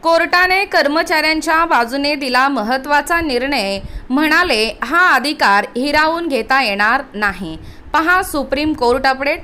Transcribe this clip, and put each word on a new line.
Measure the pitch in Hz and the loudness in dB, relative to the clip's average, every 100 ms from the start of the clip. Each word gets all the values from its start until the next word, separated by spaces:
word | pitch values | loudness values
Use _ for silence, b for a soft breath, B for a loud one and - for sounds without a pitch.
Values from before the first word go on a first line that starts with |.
कोर्टाने | 320 330 339 359 359 370 392 | 2 2 2 2 2 2 0
कर्मचाऱ्यांच्या | 370 294 302 339 330 311 311 311 320 330 | 0 2 0 0 0 0 -2 0 0 2
बाजूने | 294 233 269 285 294 | 2 0 -2 -2 -2
दिला | 269 247 269 | -2 0 0
महत्त्वाचा | 269 214 262 269 294 294 339 | 0 -2 -4 0 0 2 -2
निर्णय. | 330 247 269 285 196 196 196 B B | 0 -2 -2 -2 -2 -6 -8 B B
म्हणाले, | 262 311 320 359 233 220 - | 0 2 2 2 2 0 -4
हा | 233 320 359 277 | -2 2 4 4
अधिकार | 247 302 247 202 - 233 | 0 0 2 2 2 -4
हिरावून | 277 294 311 330 339 | 0 2 2 0 -2
घेता | 269 226 269 | -2 0 0
येणार | 247 202 208 262 269 | 2 0 2 0 -2
नाही. | 202 208 185 175 160 B B B | -2 -2 -2 -10 -10 B B B
पहा, | 294 320 359 | -2 2 0
सुप्रीम | 381 302 269 269 302 | 0 -4 -2 -2 -2
कोर्ट | 285 240 254 262 | 0 2 2 0
अपडेट. | 262 277 339 | 0 -2 -4